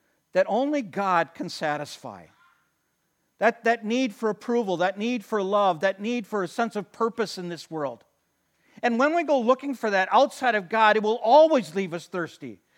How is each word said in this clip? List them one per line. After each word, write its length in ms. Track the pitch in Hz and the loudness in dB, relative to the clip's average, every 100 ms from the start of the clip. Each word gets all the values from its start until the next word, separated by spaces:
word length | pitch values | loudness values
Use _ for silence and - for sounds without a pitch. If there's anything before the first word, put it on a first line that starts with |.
| _ _ _ | _ _ _
that 140 | 180 190 | -2 0
only 320 | 208 277 294 | 0 0 -4
God 540 | 202 175 196 175 160 | -6 -4 0 0 0
can 160 | - 170 | -6 -12
satisfy. 720 | - 160 147 147 - 127 95 80 _ _ _ _ _ _ _ _ _ _ - | -6 -4 -4 -8 -14 -16 -16 -20 _ _ _ _ _ _ _ _ _ _ 0
That, 260 | 214 226 | 0 0
that 200 | 233 233 | -2 -2
need 300 | 208 240 262 | -2 -2 -2
for 160 | 196 220 | -2 -6
approval, 480 | 208 - 240 202 170 | -6 -2 -2 0 0
that 200 | 180 196 | -2 -2
need 280 | 226 247 - | -4 -4 -4
for 160 | 214 | -4
love, 380 | 190 208 196 160 | 0 2 2 2
that 200 | 190 196 | -2 -2
need 260 | 208 240 196 | -6 -6 -4
for 160 | 208 | -6
a 60 | 180 | -4
sense 260 | - 233 | -4 -4
of 160 | 208 185 | -4 -10
purpose 460 | - 226 214 202 - | -4 -4 -2 -6 -6
in 140 | 175 | -10
this 200 | 170 - | -10 -10
world. 340 | 160 135 117 _ _ _ _ _ _ _ - | -6 -6 -8 _ _ _ _ _ _ _ -4
And 160 | 240 233 | -2 2
when 160 | 285 | 0
we 100 | 339 | 0
go 160 | 302 277 | 0 0
looking 340 | 226 254 285 | 2 0 -2
for 160 | 247 220 | -6 -2
that 180 | 196 185 | 0 2
outside 440 | 208 262 - 254 | 4 2 0 -2
of 160 | 214 175 | -2 -2
God, 260 | 220 214 214 | 4 4 4
it 60 | |
will 160 | 214 233 | 2 0
always 560 | 220 285 320 294 170 | 6 8 8 6 0
leave 180 | 180 190 | -6 -4
us 140 | 165 - | -6 -8
thirsty. 540 | 185 160 - 131 101 _ | -8 -8 -10 -18 -18 _